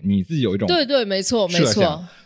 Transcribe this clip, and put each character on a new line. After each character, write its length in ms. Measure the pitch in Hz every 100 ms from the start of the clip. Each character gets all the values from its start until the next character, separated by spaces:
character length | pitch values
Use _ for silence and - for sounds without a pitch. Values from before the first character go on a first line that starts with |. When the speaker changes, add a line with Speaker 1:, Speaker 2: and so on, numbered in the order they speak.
Speaker 1:
你 180 | 95 101
自 120 | 90
己 80 | 160
有 120 | 117
一 40 | 98
种 80 | -
Speaker 2:
对， 160 | 349
对， 200 | 254 277
没 180 | 208 190
错， 260 | 190 233 185
没 120 | 175
错。 120 | 135
Speaker 1:
设 80 | 214
想， 280 | 175 156 175 -